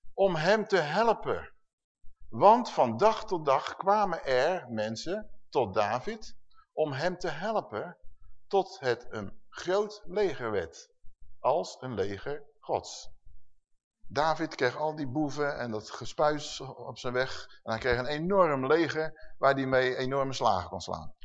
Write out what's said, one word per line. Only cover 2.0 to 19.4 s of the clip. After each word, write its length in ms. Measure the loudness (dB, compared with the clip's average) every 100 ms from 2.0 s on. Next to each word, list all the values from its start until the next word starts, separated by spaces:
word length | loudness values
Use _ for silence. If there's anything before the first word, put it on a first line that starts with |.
| -14 -12 -8
Want 420 | 6 8 8 4
van 260 | 2 2 4
dag 280 | 4 4
tot 200 | -2 0
dag 320 | 2 2 0 -2
kwamen 480 | 2 4 2 -2
er 420 | 0 2 4 0 -4
mensen 600 | -4 -4 -4 -4 -6 -6 -12 -4
tot 240 | 0 0
David 600 | 2 0 0 -4 -8 -8 -12 -14 -20 -10
om 200 | -2 -2
hem 260 | 0 -2 -2
te 100 | -4
helpen 680 | -4 -2 -2 -4 -6 -8 -10 -12 -12 -12 -12 -2
tot 320 | 0 0 -2
het 260 | -2 -2 -4
een 340 | -8 -8 -10 -12
groot 540 | -8 0 0 0 -6
leger 460 | -6 0 0 0 -2
werd, 400 | -2 -2 -8 -20 _ -14 -12 -12 -2
als 360 | 2 2 0 -8
een 140 | -6
leger 500 | -2 -2 -4 -6 -8 -10 _
Gods. 520 | -4 -4 -4 -10 -12 -12 -12 -12 -12 -16 _ _ _ _ -6
David 420 | 0 2 0 -2
kreeg 220 | 0 0 0
al 200 | -4 -4
die 100 | -4
boeven 520 | -2 -2 0 -2 -2
en 120 | -4
dat 200 | -6 -8
gespuis 720 | -10 -6 0 2 2 -4 -10
op 380 | -10 -10 -12 -8
zijn 140 | -2
weg. 480 | 0 0 -4 -10 -12
En 80 | -4
hij 100 | -2
kreeg 180 | 2 0
een 80 | 0
enorm 600 | -2 2 4 4 4 4
leger 680 | 4 4 0 -4 -8 -12
waar 160 | 2